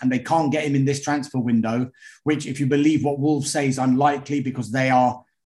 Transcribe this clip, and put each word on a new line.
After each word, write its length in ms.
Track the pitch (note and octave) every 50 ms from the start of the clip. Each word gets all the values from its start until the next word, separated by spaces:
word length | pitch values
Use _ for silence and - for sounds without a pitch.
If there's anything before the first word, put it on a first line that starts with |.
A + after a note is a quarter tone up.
and 100 | B2+ B2+
they 60 | C3
can't 340 | B2 B2+ - D#3+ E3 D#3 C#3
get 140 | C#3+ D#3 D3+
him 80 | D3 C#3
in 120 | C#3 C3+
this 180 | C#3+ C#3 C#3 -
transfer 340 | D3 D3 D3 C3 - -
window, 540 | B2+ A2+ B2 A#2 A2+ A2 A2+ A#2 B2 B2+ B2+ - _ - - - _ _
which, 240 | D3 D3+ C#3 -
if 120 | - C3+ C#3
you 60 | D3
believe 380 | C3 D3 C#3+ C#3+ D#3 D#3 C#3 B2+
what 160 | C#3+ C#3+ C3
Wolves 320 | C#3 D3+ D3+ C#3 C#3 -
say, 160 | - D3+ C#3
is 100 | C3+ B2+
unlikely 640 | C3 B2+ C3 B2+ C3 C#3+ D3 C#3+ C#3 C3+ - D3 C#3+
because 300 | B2 B2+ B2+ B2+ A2+ G#2
they 180 | A2+ C3 C3 C3
are 340 | B2+ B2+ B2+ B2 A#2+ - - _ _ _ _ _ _